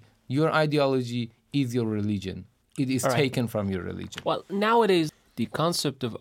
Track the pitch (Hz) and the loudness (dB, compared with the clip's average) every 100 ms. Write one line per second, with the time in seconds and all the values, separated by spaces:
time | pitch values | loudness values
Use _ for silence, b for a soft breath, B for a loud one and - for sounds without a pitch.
0 | b b - 131 156 156 156 147 139 131 | b b -6 0 2 2 2 2 2 2
1 | 120 120 113 - _ 143 131 123 110 107 | -2 -4 -6 -10 _ -2 0 0 0 0
2 | 104 104 95 90 92 _ _ - 131 131 | 0 -2 -4 -10 -12 _ _ -4 -2 0
3 | 135 143 143 131 117 107 98 95 90 92 | 2 2 0 0 -2 -2 -2 -4 -6 -8
4 | 92 - - 160 - 202 214 233 214 180 | -10 -8 -4 -4 -4 -2 2 4 4 4
5 | 156 - _ - 113 - 160 170 151 - | 2 -4 _ -6 -4 0 0 0 -2 -2
6 | 123 107 | -6 -4